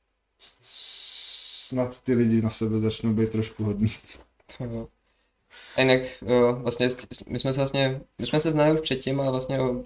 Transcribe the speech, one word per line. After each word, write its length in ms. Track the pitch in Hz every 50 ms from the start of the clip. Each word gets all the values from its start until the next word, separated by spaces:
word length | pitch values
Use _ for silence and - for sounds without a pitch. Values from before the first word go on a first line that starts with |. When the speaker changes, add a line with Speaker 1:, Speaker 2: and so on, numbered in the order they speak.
| _ _ _ _ _ _ _ -
Speaker 1:
s-, 1300 | - - - _ - - - - - - - - - - - - - - - - - - - - - -
snad 320 | 131 127 123 120 - -
ty 140 | - 131 127
lidi 280 | 117 120 113 113 113 110
na 80 | 107
sebe 280 | - - 113 110 110 110
začnou 340 | 110 110 107 - - 113 107
být 160 | 110 113 110
trošku 340 | - 110 110 - - - 107
hodní. 240 | 104 101 101 107 107 - - - - - - - _ _ _ _ - - -
Speaker 2:
To 60 | 131
jo. 240 | 117 113 113 117 - _ _ _ _ _ _ _ _ _ _ _ _ - - - - -
A 40 | -
jinak, 200 | 131 131 127 127 131 127 - - -
jo, 300 | 98 123 123 120 120 123 127
vlastně 300 | 127 120 117 - 127 123
s-, 60 | 127 - - - -
s-, 120 | - -
my 140 | - - 123
jsme 140 | - 135 131
se 80 | 139
vlastně, 400 | 139 135 - 139 135 131 131 139 - _ _ -
my 80 | 120
jsme 140 | - - 151
se 100 | 156 160
znali 220 | 156 151 147 156 156
už 80 | 156
předtím, 400 | 156 - 135 127 - 131 135 139
ale 100 | 139 135
vlastně, 260 | 127 127 127 - 135
jo, 180 | 131 131 127 123 123 -